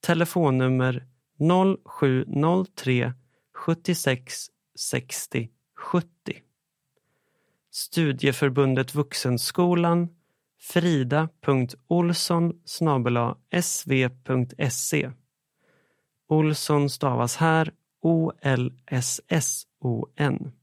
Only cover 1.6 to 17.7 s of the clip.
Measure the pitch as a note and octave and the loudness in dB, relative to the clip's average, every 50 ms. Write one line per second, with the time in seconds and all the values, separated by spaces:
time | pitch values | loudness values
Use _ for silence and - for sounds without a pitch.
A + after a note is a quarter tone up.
1.6 | F#3+ G3 F#3+ - _ - - - - C3+ C3 B2+ C3 - - C#3+ D3 D#3+ F3 F#3+ | 4 2 2 0 _ -16 -4 0 2 2 2 2 -2 -2 -2 0 2 2 2 0
2.6 | F#3 - _ - - C3 B2+ B2 A#2+ B2 B2+ - _ _ _ _ _ _ _ - | 0 -4 _ -8 -2 0 0 2 0 -2 -4 -8 _ _ _ _ _ _ _ -8
3.6 | - - E3 E3 _ - F3+ D#3+ - C#3 C3 B2+ - - - - - - _ _ | -2 -2 -4 -2 _ -4 -4 0 0 0 0 0 -4 -12 -14 -14 -14 -16 _ _
4.6 | _ _ _ - - - - B2+ B2+ - - - - - - B2+ A#2 A#2 _ _ | _ _ _ -10 -8 -4 -4 -4 -6 -6 -10 -10 -10 -6 -6 -6 -6 -6 _ _
5.6 | _ _ _ - - - - F3 E3+ - _ _ _ - - - _ _ _ _ | _ _ _ -18 -10 -2 -2 -2 -2 -2 _ _ _ -10 -10 -10 _ _ _ _
6.6 | _ _ _ _ _ _ _ _ _ _ _ _ _ _ _ _ _ _ _ _ | _ _ _ _ _ _ _ _ _ _ _ _ _ _ _ _ _ _ _ _
7.6 | _ _ _ - - - - E3+ E3 D3 C3+ B2+ - C#3 C3 - - C#3 B2+ C#3 | _ _ _ -12 -12 -6 -2 0 0 0 0 2 0 0 2 2 0 0 2 2
8.6 | C#3 C3+ C3 C3 C3 B2+ - D3 D3 C#3+ - - - C3 B2 A#2 - - - - | 2 2 2 0 -2 -2 -2 -4 -4 -2 -4 -4 -2 0 0 0 -2 -4 0 2
9.6 | F3+ F3 F3 E3+ E3+ E3+ E3+ F3 F3 E3+ - _ _ _ _ _ _ _ _ _ | 2 4 4 4 4 4 2 2 0 -2 -6 _ _ _ _ _ _ _ _ _
10.6 | - - - F3+ E3 F3+ E3 C#3+ C3 B2 C#3+ D3+ D#3+ D#3+ _ _ - - C#3 C3 | -18 -2 0 0 2 2 2 2 2 2 0 0 0 -2 _ _ -2 0 2 2
11.6 | B2+ B2 - _ _ _ E3+ F3 F3 E3+ F3 - - - F3 E3+ E3+ E3+ E3 - | 0 -2 -6 _ _ _ 0 2 2 2 0 -2 -2 0 0 2 2 0 -2 -4
12.6 | _ - - - E3+ D#3 D3 C3 A#2+ B2 A#2+ A#2+ A#2 A#2+ - _ _ _ - F3 | _ -16 -6 -2 0 2 2 2 2 2 2 2 0 0 -4 _ _ _ -4 -2
13.6 | F3 - - - - C#3+ C3+ C3 C3 B2 B2+ - _ - C3 B2+ B2 B2 - - | -2 -2 -4 -6 -2 0 2 2 2 0 -2 -8 _ -4 -2 -2 -2 -2 -4 -4
14.6 | D3 C3+ B2+ - - - - D3+ C#3 B2+ B2+ _ _ _ _ _ _ _ _ _ | -4 -4 -2 -4 -6 -2 -2 -2 -2 -4 -8 _ _ _ _ _ _ _ _ _
15.6 | _ _ _ _ _ _ _ _ _ _ _ _ _ _ D#3 D#3 D#3 D#3 D#3 - | _ _ _ _ _ _ _ _ _ _ _ _ _ _ 2 2 4 2 0 -2
16.6 | - - D3+ D3 C#3+ C#3+ - - - C#3 B2 A#2+ A#2+ B2 - - D#3+ D#3+ D#3+ D#3+ | 0 0 0 2 2 0 -2 -2 -2 -2 0 0 0 -2 0 0 2 4 4 4
17.6 | D#3+ D#3 | 2 0